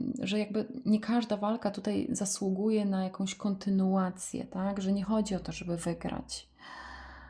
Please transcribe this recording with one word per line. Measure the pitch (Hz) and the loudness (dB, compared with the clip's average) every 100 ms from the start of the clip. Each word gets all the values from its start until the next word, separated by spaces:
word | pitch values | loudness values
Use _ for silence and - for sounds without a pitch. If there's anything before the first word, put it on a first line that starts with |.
| - - | 0 -2
że | 185 214 | 0 0
jakby | 208 214 - - 202 | 0 -2 -2 -2 4
nie | 214 | 4
każda | 220 240 226 202 | 4 2 2 0
walka | 202 233 208 | 0 0 -2
tutaj | 202 214 196 - | -2 0 0 0
zasługuje | - 196 - 196 190 214 214 202 | 0 0 0 0 2 4 4 2
na | 190 | 2
jakąś | 185 - 190 - | 0 -2 -4 -2
kontynuację, | 202 190 196 190 190 190 185 185 - - - | -2 0 2 4 6 4 2 -2 -6 -6 -6
tak? | 190 196 196 | -2 -2 0
Że | 190 | 0
nie | 202 | 0
chodzi | 190 220 208 180 | 2 2 2 0
o | |
to, | 165 | -2
żeby | 160 180 170 | -6 -4 -2
wygrać. | 175 170 - - - - - _ - - - - - - | -2 -2 -4 -4 -6 -12 -14 _ -18 -16 -14 -14 -14 -16